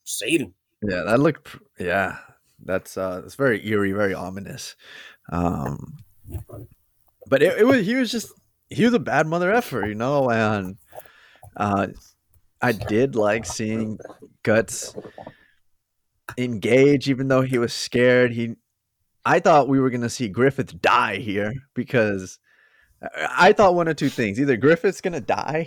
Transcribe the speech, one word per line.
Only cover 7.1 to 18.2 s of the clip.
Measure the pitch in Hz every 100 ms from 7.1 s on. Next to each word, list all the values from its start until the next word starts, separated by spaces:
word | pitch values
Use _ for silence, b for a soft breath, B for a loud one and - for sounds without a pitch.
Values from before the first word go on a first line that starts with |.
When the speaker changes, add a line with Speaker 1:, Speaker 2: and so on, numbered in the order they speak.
| _ -
Speaker 2:
but | 135
it, | 165 175
it |
was, | 226 269
he | 185 254
was | 240
just, | 233 - - _ _ _
he | -
was | 233
a | 233
bad | - 139 156
mother | 170 180
effer, | 233 - 123 104
you |
know, | 107 123 147 131
and, | 113 107 107 92 98 _ B B B B B B -
uh, | 104 98 98 - - _ _ _ _ _
I | 123
did | 104 107 107 135
like | 120 104 110 107
seeing | - 110 110 110 104 - - - _
Guts | - 110 107 - - - B B B B B B _ _ _ _ _ _ - -
engage, | 123 113 104 127 139 147 135
even | 127 135
though | 131
he | 131 127
was | 120
scared. | - - 123 123 123